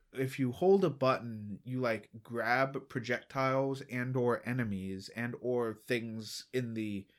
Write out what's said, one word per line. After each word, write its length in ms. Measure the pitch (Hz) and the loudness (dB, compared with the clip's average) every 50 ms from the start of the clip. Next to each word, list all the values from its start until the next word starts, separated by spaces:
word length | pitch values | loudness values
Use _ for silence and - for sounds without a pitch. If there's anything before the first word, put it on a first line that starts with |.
| _ _ - | _ _ -4
if 240 | - 131 131 135 - | -2 -2 -2 0 0
you 120 | 135 123 | 0 0
hold 320 | 120 - 175 185 196 196 190 | 0 2 6 6 6 6 6
a 60 | 165 | 2
button, 720 | 135 131 135 131 127 - 117 120 113 107 104 104 101 - - | 2 2 2 2 2 2 -2 -6 -8 -8 -8 -8 -10 -10 -8
you, 160 | 120 127 127 | -6 -2 0
like, 300 | 127 120 113 107 104 - - 117 - | 2 2 0 0 -4 -10 -16 -18 -12
grab 640 | - 117 117 110 113 120 127 135 135 143 139 - - | -6 -4 -2 2 4 4 4 4 2 0 -4 -8 -6
projectiles 920 | - 131 113 113 123 117 - - - 139 131 131 131 135 135 135 135 131 135 - | -6 -4 -2 0 -2 -2 -4 -4 -2 0 2 2 4 2 2 0 -2 -4 -6 -6
and 280 | 131 127 123 127 131 131 | -4 -4 -2 0 0 2
or 240 | 123 120 117 107 - | 4 4 2 2 0
enemies 640 | 110 123 127 120 110 101 95 92 95 95 95 95 - - | -2 -2 0 0 0 -2 -2 -4 -4 -6 -6 -8 -8 -6
and 200 | 113 117 120 120 - | -6 -4 -4 -6 -4
or 380 | - 123 127 120 120 113 107 107 - - | -2 0 0 2 0 0 -2 -6 -2 -2
things 600 | 127 120 113 117 110 113 107 107 - - - - | 0 0 0 -4 -6 -8 -8 -8 -10 -12 -10 -4
in 220 | - 127 123 117 113 | -4 -2 -2 -2 -2
the 320 | 113 110 104 101 98 98 - _ | -4 -2 -2 -4 -4 -6 -10 _